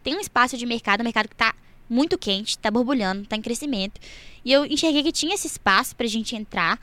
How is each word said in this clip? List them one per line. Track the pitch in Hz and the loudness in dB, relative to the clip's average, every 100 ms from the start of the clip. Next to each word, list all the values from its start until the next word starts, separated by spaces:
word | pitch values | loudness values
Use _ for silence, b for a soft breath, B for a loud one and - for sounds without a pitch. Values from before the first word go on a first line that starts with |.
tem | 262 339 | -6 -6
um | |
espaço | 392 240 247 247 | -2 2 2 0
de | 240 | -4
mercado, | 233 - 202 | -4 0 0
um | 233 | 0
mercado | 226 220 | 0 -2
que | - | 0
tá | 226 - b b - | 0 0 b b -2
muito | 233 311 370 | 0 2 0
quente, | - 196 220 - | 0 -2 -4 -4
tá | - | 0
borbulhando, | 220 247 277 190 196 202 | 0 2 0 0 -4 -6
tá | 214 | -8
em | |
crescimento. | 214 233 294 220 196 - B B B B 247 | -6 -6 -4 -4 -4 -8 B B B B 4
E | |
eu | 277 | 4
enxerguei | 294 285 320 294 | 4 2 2 2
que | 294 | 2
tinha | - 302 | 0 -2
esse | 392 311 | -4 -6
espaço | - - 196 - - | -2 2 4 2 -4
pra | 233 | -4
gente | 220 214 220 | -4 -6 -8
entrar, | 214 196 170 214 | -6 -2 0 -2